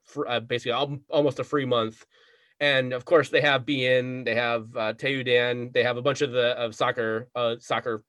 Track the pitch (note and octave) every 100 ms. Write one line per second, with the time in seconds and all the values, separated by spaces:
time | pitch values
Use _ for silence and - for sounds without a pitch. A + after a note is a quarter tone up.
0 | _ - C#3+ A#2+ A#2 A#2+ B2 A#2 C#3+ C#3
1 | - D#3 D3 B2+ C3 D3 C3 A#2+ A2 A2
2 | - _ _ _ _ - D3 C#3 B2+ B2
3 | - F3 C#3 D3+ D3 C3+ A#2+ C#3 B2+ B2+
4 | B2+ B2+ A#2+ A2+ A#2+ A#2 A2 A#2+ A2 A2
5 | C3+ C#3 B2+ B2 A#2+ B2 B2 B2 A#2+ B2
6 | B2+ C3+ C#3+ B2 A#2+ A#2+ A#2+ - B2+ B2
7 | A2+ A2 - - A#2+ A#2+ - A#2+ A#2+ A2